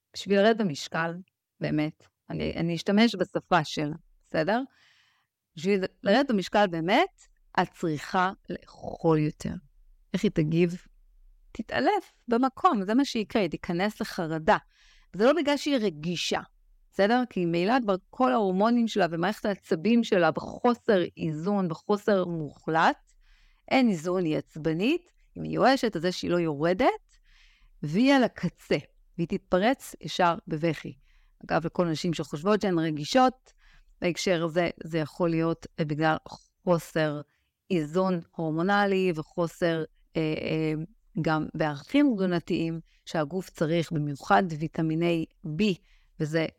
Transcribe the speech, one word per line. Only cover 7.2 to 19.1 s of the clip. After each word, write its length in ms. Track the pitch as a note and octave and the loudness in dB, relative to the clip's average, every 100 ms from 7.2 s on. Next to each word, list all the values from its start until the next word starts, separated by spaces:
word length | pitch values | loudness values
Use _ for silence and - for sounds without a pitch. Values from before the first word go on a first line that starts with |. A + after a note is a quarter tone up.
| _ _ _ - | _ _ _ -2
את 80 | F3+ | -2
צריכה 600 | - F3 D3+ - F#3+ F#3 G3+ - | -2 -4 -4 -2 0 0 -2 -10
לאכול 680 | - - - - - E3 D#3 | -12 -14 -18 -14 -2 2 2
יותר." 360 | D3+ - - F3+ - _ - _ _ | 2 -4 -8 -10 -12 _ -20 _ _
איך 80 | F#3 | -2
היא 80 | G#3 | 0
תגיב? 460 | - D3+ E3 F3 F3+ - _ _ _ - _ _ | 0 2 2 2 0 -14 _ _ _ -20 _ _
תתעלף 600 | - - - C#4 G#4 - _ - | -12 -6 0 2 0 -2 _ -2
במקום, 560 | A#3 C4 - F#4 A#3+ | 0 0 2 2 2
זה 100 | F#3+ | 2
מה 100 | A#3 | 2
שיקרה, 380 | C#4 A#3 G3+ A#3 | 2 -2 -2 0
היא 80 | F3 | 0
תיכנס 500 | E3+ - E3+ G#3 - | -2 -6 -2 -2 -4
לחרדה. 560 | A3+ - D#3+ D#3+ D#3+ F#3 - _ _ - _ | -8 -6 -6 -2 2 2 0 _ _ -20 _
זה 120 | F3 | 0
לא 80 | A#3 | 2
בגלל 240 | D#4 C#4+ C#4+ | 4 0 -2
שהיא 200 | D#4 C#4 | 0 0
רגישה, 640 | G#3+ D3 E3+ E3 - E3+ - _ _ _ _ | 0 -4 -6 -6 -4 -4 -6 _ _ _ _
בסדר? 300 | - G3+ A#3+ B3 | 0 2 2 0
כי 160 | - F3 | -2 0
ממילא 280 | E3+ F3+ C4+ | 0 2 0
כבר 140 | G#3+ F#3+ - | 0 -2 -4
כל 220 | - B3+ | 0 2
ההורמונים 560 | B3 G3 F#3 G#3+ A#3+ A3+ | 2 2 2 2 2 2
שלה 180 | G#3 E3+ | 0 0